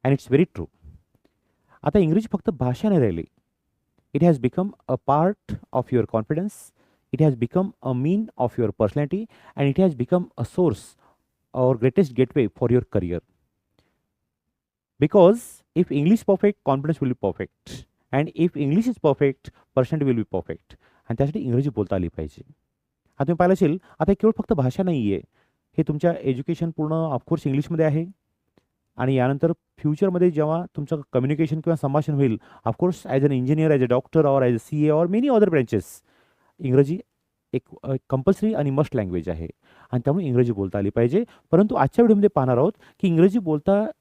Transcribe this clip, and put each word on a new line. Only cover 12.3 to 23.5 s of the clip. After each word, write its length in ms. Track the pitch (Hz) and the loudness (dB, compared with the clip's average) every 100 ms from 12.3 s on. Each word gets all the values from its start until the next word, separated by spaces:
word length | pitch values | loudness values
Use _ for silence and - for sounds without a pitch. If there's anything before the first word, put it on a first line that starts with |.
| 147 110 - | 2 -2 -2
for 120 | 120 | 0
your 120 | 123 - 104 | 0 0 -6
career. 240 | 87 85 _ _ _ _ _ _ _ _ _ _ _ _ _ _ _ _ _ _ | -4 -8 _ _ _ _ _ _ _ _ _ _ _ _ _ _ _ _ _ _
Because 360 | 151 208 175 233 - - _ - | 2 6 6 6 -4 -20 _ -4
if 80 | 180 | -2
English 300 | 143 151 220 - | 0 2 2 2
perfect, 240 | 190 208 - - | 2 0 0 -2
confidence 340 | 139 147 160 | -2 -2 -4
will 100 | 135 | -4
be 160 | 127 98 | -2 -4
perfect. 420 | - 95 _ - - - _ _ | -4 -12 _ -20 -20 -20 _ _
And 120 | 131 156 | -2 -2
if 240 | - 170 147 | -2 -2 0
English 300 | 139 170 233 | 0 0 -2
is 80 | 220 | -2
perfect, 480 | 156 135 139 - - _ _ - | -2 2 0 -2 -18 _ _ -2
personality 300 | 123 156 139 | -2 -2 0
will 120 | 117 | -2
be 80 | 104 | -4
perfect. 420 | 92 - 82 _ - _ _ _ | -8 -8 -14 _ -20 _ _ _
आणि 60 | 113 | -2
त्यासाठी 220 | 139 220 | -2 -2
इंग्रजी 300 | 127 120 143 | -2 -2 -2
बोलता 260 | 110 101 98 | -4 -4 -2
आली 120 | 85 | -4
पाहिजे. 340 | - 78 - - _ _ _ _ _ _ _ | -8 -12 -14 -20 _ _ _ _ _ _ _
आता 120 | 143 | -4
तुम्ही 100 | 165 | 2
पाहिलं 160 | 180 | 2